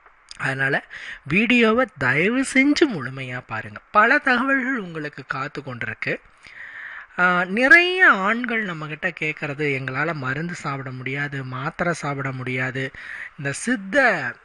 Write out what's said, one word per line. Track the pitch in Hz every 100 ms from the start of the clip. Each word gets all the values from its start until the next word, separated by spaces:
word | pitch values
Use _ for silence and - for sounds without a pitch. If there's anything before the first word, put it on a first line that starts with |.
| _ _ - -
அதனால | 143 135 135 156 - - - -
வீடியோவை | 131 180 226 247 220 226 262 -
தயவு | 131 135 190 254 269
செஞ்சு | 262 277 294 302
முழுமையா | 170 127 135 127 127 -
பாருங்க. | 113 110 104 -
பல | 208 226 294
தகவல்கள் | 277 240 269 269 247 262
உங்களுக்கு | 180 160 151 - -
காத்து | 135 143 147 139
கொண்டிருக்கு. | 120 117 110 135 202 - _ - - - - - - - -
ஆ, | 180 180
நிறைய | 180 208 269 339 359 370 359
ஆண்கள் | 214 190 233 247 226 202
நம்மகிட்ட | 160 151 151 185 -
கேட்கறது, | 156 151 147 139 147 135
"எங்களால | 131 131 156
மருந்து | 156 127 143 175
சாப்பிட | 175 147 139 131
முடியாது, | 127 127 139 143 139
மாத்திரை | 131 127 147 - 175
சாப்பிட | 165 147 139 135
முடியாது, | 131 123 127 131 127 135 - - - - -
இந்த | 139
சித்த | 135 - 254 190 285 247 175 123 -